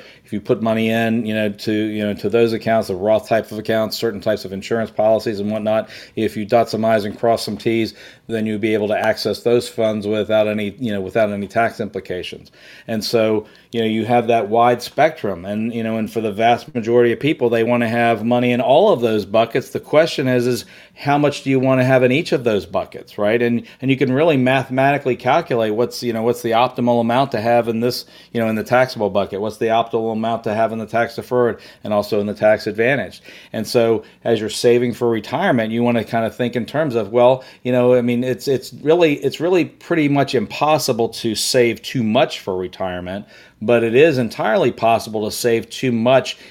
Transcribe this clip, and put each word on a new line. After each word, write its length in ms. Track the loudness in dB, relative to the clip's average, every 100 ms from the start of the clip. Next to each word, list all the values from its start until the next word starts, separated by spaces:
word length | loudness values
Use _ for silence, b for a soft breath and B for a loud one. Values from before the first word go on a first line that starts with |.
| B B
if 80 | B
you 80 | -6
put 220 | -2 0
money 300 | 0 0 0
in, 340 | 0 0 -2 -2
you 80 |
know, 160 | -2 -2
to, 240 | -4 -4
you 300 | -2 -2 -2
know, 100 | -4
to 160 | -4 0
those 240 | 2 2
accounts, 360 | 0 0 0 0
the 60 | -2
Roth 320 | 2 0 2
type 240 | -2 -2
of 60 | -8
accounts, 400 | -4 -2 -2 -4
certain 240 | -6 -4
types 240 | -2 -4 -4
of 80 |
insurance 380 | -10 -4 -4 -4
policies 480 | -2 2 2 0 -4
and 100 | -4
whatnot, 400 | -4 -2 -2 -2 B B B
if 220 | -4 -4
you 80 | 0
dot 240 | 2 2
some 160 | 0 0
I's 180 | 0
and 140 | -2 -2
cross 260 | 0 0
some 140 | -2 -6
T's, 380 | -2 0 -2 -6 B B B
then 180 | -6 -4
you'd 160 | -2
be 140 | -2 0
able 140 | 0
to 80 | 0
access 440 | 0 0 -2 -2
those 260 | 0 0 0
funds 380 | -2 -2 -2 -2
without 420 | -2 0 2 2
any, 280 | 0 -4 -6
you 140 | -6
know, 100 | -4
without 300 | -2 0 0
any 160 | -2 -4
tax 320 | -2 -2 -2
implications. 720 | -8 -8 -8 -8 -8 -14 -18 -20 B B B
And 160 | -6
so, 440 | 0 2 2 0 -4 B B
you 100 | -4
know, 60 | -2
you 180 | 0 0
have 220 | 0 2
that 220 | 0 2
wide 340 | 2 4 2
spectrum. 640 | -2 0 0 0 -8 -6 -6
And, 280 | -6 -4
you 80 | -4
know, 160 | -4 -4
and 140 | -4
for 100 | -4
the 100 | -4
vast 420 | 0 2 2 -2 -6
majority 360 | 2 4 4
of 80 | 2
people, 300 | -2 0 0
they 140 | 2
wanna 260 | 2 0 0
have 340 | 0 2 2
money 280 | 0 2 2
in 100 | 2
all 320 | 4 4 4
of 80 | 4
those 240 | 2 0 0
buckets. 460 | 2 2 0 -4
The 80 | -8
question 480 | 0 2 2 0 0
is, 160 | 2
is 220 | 0 -2 -6 B B
how 240 | B 0 2
much 260 | 2 0
do 60 | -2
you 100 | 0
wanna 260 | 2 2 4
have 180 | 4
in 80 | 4
each 220 | 2 0
of 100 | -2
those 220 | 0 0 -2
buckets, 520 | -6 -6 -12 -12 -2
right? 240 | 2 2
And, 240 | 2 0 -4 B
and 80 | -2
you 80 | 0
can 140 | 2
really 240 | 2 2 2
mathematically 800 | 2 0 0 0 2 2 0 -2
calculate 580 | 0 0 0 0 0
what's, 300 | 0 -2 -4
you 80 | -6
know, 120 | -2
what's 180 | -2 0
the 100 | 0
optimal 480 | 2 2 0 0 2
amount 320 | 2 0 0
to 100 | -2
have 260 | 2 2 2
in 120 | 0
this, 260 | -2 -4 -10 B B
you 100 | -4
know, 80 | -2
in 60 | -2
the 80 |
taxable 460 | 2 2 2 0 -2
bucket, 300 | -2 -4 -4
what's 180 | -6 -4
the 100 | 0
optimal 440 | 0 0 -2 -4
amount 320 | -4 -4 -4
to 100 | -4
have 180 | -2 -2
in 80 | -2
the 60 | -4
tax 300 | -2 -2 -6
deferred 460 | -2 2 2 0 B B
and 100 | -4
also 260 | -2 0 -2
in 80 | -2
the 60 |
tax 340 | 0 2 2 0
advantaged. 540 | 0 0 0 -4 -12 B B B
And 120 | -8 -2
so 380 | 2 2 2 -4 B
as 160 | -2 -2
you're 100 | -2
saving 440 | 0 4 4 2
for 160 | 0 -2
retirement, 640 | -2 -4 -2 0 0 0
you 100 | 0
wanna 220 | 0 0
kinda 260 | 0 -2 -2
think 260 | -2 -4 -4
in 100 | -4
terms 300 | -4 -2 -2
of, 160 | 0
well, 320 | 4 4 4 B B
you 80 | -2
know, 240 | 2 4 4
I 60 |
mean, 240 | 2 0 -2
it's, 240 | -4 -2
it's 240 | -2 -4
really, 420 | -4 0 4 4 2
it's 240 | -4 -2
really 260 | 0 0 0
pretty 440 | -6 -4 0 2
much 260 | 2 0 -2
impossible 720 | -4 -2 0 0 0 -2 -2
to 260 | -4 -4 -4
save 460 | 0 2 2 0
too 220 | -6 -4
much 380 | 0 2 0 -2
for 160 | -6 -6
retirement, 680 | -6 -6 -8 -6 -8 -10 -12 B B B
but 200 | 0 2
it 140 | 4 4
is 220 | 4 4
entirely 560 | -2 -2 0 2 0
possible 500 | 0 2 2 0 -6
to 80 | -4
save 380 | -2 0 0 -2
too 240 | -6 -2
much 440 | 0 4 4 2 -8 B